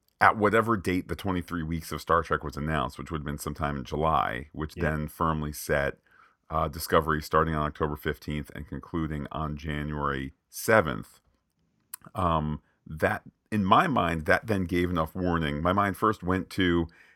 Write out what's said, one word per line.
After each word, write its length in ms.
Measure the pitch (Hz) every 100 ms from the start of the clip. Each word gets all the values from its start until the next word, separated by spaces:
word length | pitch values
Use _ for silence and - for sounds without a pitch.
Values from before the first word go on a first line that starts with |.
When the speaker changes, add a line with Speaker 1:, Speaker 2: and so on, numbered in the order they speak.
| _ -
Speaker 1:
at 160 | 101 107
whatever 400 | 101 113 113 104
date 320 | 92 92 -
the 80 | 80
twenty-three 460 | 98 90 - 87
weeks 300 | 80 82 -
of 80 | 78
Star 220 | - 85
Trek 220 | - 78
was 120 | 73 71
announced, 420 | 76 76 65 -
which 120 | 69
would 100 | 80
have 60 | 71
been 120 | 73
sometime 380 | 80 73 73 71
in 80 |
July, 640 | 62 76 80 73 50 60 76
which 240 | 71 78 -
Speaker 2:
Yeah. 140 | 78
Speaker 1:
then 180 | 78 76
firmly 440 | - 82 78 76
set, 460 | - - 73 69 - _ _ _ _ -
uh, 180 | 80 80
Discovery 540 | 80 - 85 76 78
starting 320 | - 80 80
on 120 | 76 76
October 300 | - 78 76
fifteenth 540 | 78 71 - 76 -
and 140 | - 73
concluding 580 | 69 - 82 78 76 67
on 240 | 76 76 73
January 760 | 78 73 73 73 71 69 67 - _
seventh. 680 | - - 110 78 52 - _ _ _ _ _ _ _ _ - -
Um, 460 | 113 87 80 76 76 _ _ -
that, 360 | 78 95 - - _ -
in 140 | 107
my 220 | 95 139 175
mind, 400 | 113 85 80 76
that 200 | 92 -
then 180 | 98
gave 260 | 85 87 87
enough 240 | 85 80
warning. 480 | 95 90 82 76 73
My 100 | 87
mind 240 | 98 101 90
first 260 | 110 104
went 280 | 87 92 -
to, 380 | - 90 85 82 - -